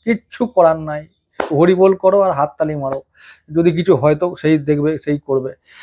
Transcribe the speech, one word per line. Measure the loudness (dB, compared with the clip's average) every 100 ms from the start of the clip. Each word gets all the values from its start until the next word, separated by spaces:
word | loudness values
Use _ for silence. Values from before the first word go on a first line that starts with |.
কিচ্ছু | -6 -6 -8 -6 -2
করার | 2 2 2
নাই। | -6 -10 -12 _ _ -10 -4 2
হরি | 2 4
বল | 2 2
করো | 2 2
আর | 2
হাততালি | 0 -4 -4 -6 -4
মারো, | -6 -8 -12 _ -20 -20 -6 0
যদি | 0
কিছু | 2 2 2
হয় | 2 0
তো | -2 -2
সেই | 0 0
দেখবে, | 0 -2 -2 -4
সেই | -4 -6
করবে। | -2 -4 -4 -12 _ -20